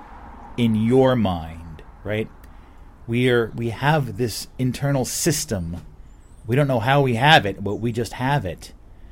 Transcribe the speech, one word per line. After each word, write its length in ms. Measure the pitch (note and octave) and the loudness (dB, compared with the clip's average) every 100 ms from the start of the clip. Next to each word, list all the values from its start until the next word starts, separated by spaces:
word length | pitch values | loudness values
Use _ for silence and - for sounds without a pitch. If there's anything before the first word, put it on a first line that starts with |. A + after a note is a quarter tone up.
| - - - - - - | -18 -18 -18 -18 -12 0
in 200 | A#2 A2 | 2 2
your 400 | A2+ C3 C3 B2+ | 4 6 6 4
mind, 680 | G2 F2 D#2+ E2 E2 D#2 - - G2+ | 2 -2 -6 -12 -16 -16 -18 -14 -6
right? 240 | G#2+ A2 - - - - - - - - | -4 -6 -10 -20 -20 -20 -20 -20 -18 -4
We 240 | A#2 B2+ | 0 4
are, 220 | A#2+ A2+ | 2 2
we 180 | B2+ A#2 | -4 -6
have 440 | G2+ C3+ D#3 A#2+ G2 | 0 2 2 0 -2
this 320 | A#2+ - - - | -4 -4 -12 -4
internal 460 | B2+ A#2 C#3 C#3 | -2 -2 -2 0
system. 840 | A#2 - E3+ D3 - G2 E2+ F2+ - - - - - - - | -2 -2 0 -2 -2 -4 -4 -8 -12 -20 -20 -20 -20 -18 -2
We 80 | B2 | 0
don't 140 | C#3+ | 2
know 100 | C3 | 2
how 220 | A#2 C#3+ | 2 4
we 140 | C3+ A2+ | 4 4
have 300 | C#3+ D#3 G2 | 6 6 4
it, 160 | F#2+ | -4
but 140 | G2 G2+ | -6 -4
we 160 | A#2 | -4
just 220 | A2+ A2+ | -4 -6
have 320 | - B2+ C#3+ F#2 | -4 -2 0 -2
it. 260 | D2+ - - - - - | -8 -14 -20 -20 -20 -20